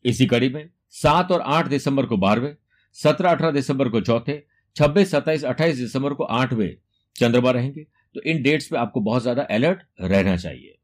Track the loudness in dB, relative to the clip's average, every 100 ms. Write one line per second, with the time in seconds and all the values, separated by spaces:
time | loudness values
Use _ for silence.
0 | -2 0 2 2 0 -4 -16 _ _ -2
1 | 2 2 2 -2 0 -2 0 -2 0 -2
2 | 0 0 2 2 -2 -10 _ _ _ -2
3 | 0 2 2 2 0 0 -2 0 0 0
4 | 0 0 -2 -8 _ _ _ 0 2 4
5 | 2 2 0 -2 -2 0 0 0 -4 -4
6 | -4 -4 -2 0 0 0 -2 -6 _ _
7 | _ 0 2 4 2 0 -4 -8 -20 _
8 | _ -10 -4 0 0 0 -2 -4 -4 -4
9 | -2 -2 -2 -4 -2 0 0 -2 _ -10
10 | 0 2 2 -2 -4 -14 -20 _